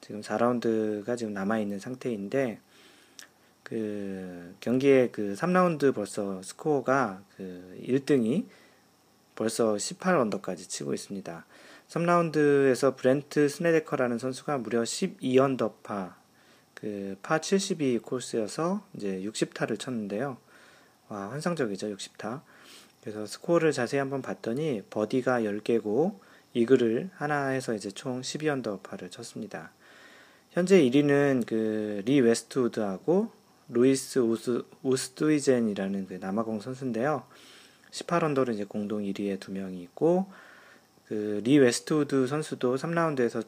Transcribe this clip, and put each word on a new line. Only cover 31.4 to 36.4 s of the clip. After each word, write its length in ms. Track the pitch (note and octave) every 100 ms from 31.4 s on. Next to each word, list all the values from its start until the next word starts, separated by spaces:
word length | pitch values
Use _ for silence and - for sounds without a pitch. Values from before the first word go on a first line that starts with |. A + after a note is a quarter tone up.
| A2+
그 560 | A2+ A2 G#2+ G#2+ G#2
리 160 | G2 C#3+
웨스트우드하고 1120 | A#2 A2+ - - A#2+ A2 G#2 F#2+ - F3 A3 - _ _ _
루이스 500 | A#2+ B2+ C3+ - -
우스-, 460 | A#2 A2+ - A#2+ - -
우스트위젠이라는 1200 | C3+ C3 - - D3+ D3+ C3+ B2+ A#2 G2+ G2 G2 F#2+
그 80 |
남아공 460 | F#2 F#2 G2+